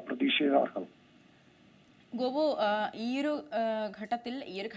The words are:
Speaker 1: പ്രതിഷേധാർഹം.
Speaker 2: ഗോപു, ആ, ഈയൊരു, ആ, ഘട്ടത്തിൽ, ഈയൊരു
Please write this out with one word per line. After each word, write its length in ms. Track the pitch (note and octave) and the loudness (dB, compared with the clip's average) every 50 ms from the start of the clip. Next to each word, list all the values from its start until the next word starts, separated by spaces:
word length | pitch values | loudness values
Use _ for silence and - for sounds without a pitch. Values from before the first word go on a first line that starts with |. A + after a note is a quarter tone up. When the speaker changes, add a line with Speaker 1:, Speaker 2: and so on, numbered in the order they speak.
| - - | 6 -2
Speaker 1:
പ്രതിഷേധാർഹം. 800 | C3 B2 C3+ C3+ - - D3+ C#3+ C#3 C#3 A#2+ - - G2+ F2+ - - - - - - - - - - - - - - - - - - - - - - - - - - A#3 | -2 2 2 2 4 4 4 4 6 4 4 4 -2 -6 -8 -8 -12 -20 -20 -20 -20 -20 -20 -20 -20 -20 -20 -20 -20 -20 -20 -20 -20 -20 -20 -20 -20 -20 -18 -10 -4 -2
Speaker 2:
ഗോപു, 240 | B3+ B3+ B3+ D4 D#4 D4+ C4 - G#3+ G#3 | 0 0 2 4 4 4 4 4 2 2
ആ, 20 | G#3 G#3+ G#3+ - - G3 A3 | 2 2 0 -2 -2 -2 -2
ഈയൊരു, 300 | A#3+ B3+ C4+ C#4+ D4+ D4+ C#4+ - - F#3 A3+ | -2 0 0 0 0 0 -2 -4 -4 -2 0
ആ, 320 | A3+ A3 A3 A3 G#3+ G#3 G3+ - | 0 0 0 -2 -4 -6 -6 -8
ഘട്ടത്തിൽ, 340 | A3 G#3 A#3+ A#3 A#3+ B3 B3 C#4 C4 - | -6 -4 -4 -4 -4 -6 -8 -8 -8 -8
ഈയൊരു 180 | F#3 F#3+ G3 A3 G#3+ | -8 -6 -6 -6 -8